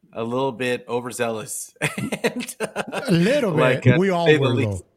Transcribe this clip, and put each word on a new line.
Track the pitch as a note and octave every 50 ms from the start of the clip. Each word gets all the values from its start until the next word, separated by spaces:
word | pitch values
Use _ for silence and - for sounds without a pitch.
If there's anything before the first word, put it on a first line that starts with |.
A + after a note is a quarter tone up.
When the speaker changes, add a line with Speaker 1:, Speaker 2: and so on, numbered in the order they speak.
| _ _ _
Speaker 1:
a | F#2+ A2+
little | A#2 A#2+ B2+ C3+ C3+ B2
bit | G2+ B2+ B2 B2 A#2+ - -
overzealous. | A#2 B2 A#2+ B2+ A2 G#2+ A#2+ A#2 A2+ G#2+ - - - - - - _ _
<laughs> | - - - - - - - - -
And, | A3+ - B3 - - - _
uh, | A3 G#3+ - F#3+ G3+ - - F#3+ -
Speaker 2:
A | C4 F#3
little | E3 F3 G#3 C#4 D4 C4 G3+ E3
bit. | D3
Speaker 1:
like, | B2+ B2+ B2+ - -
uh, | B2+ B2
Speaker 2:
We | B2+ F#3+ G3
all | F#3 E3+ E3+
Speaker 1:
say | D#3+ D#3
the | D3+
Speaker 2:
were, | C3+ C3+
Speaker 1:
least. | A#2+ C3 C3 G#2+ G2+ F#2 -
Speaker 2:
though. | _ _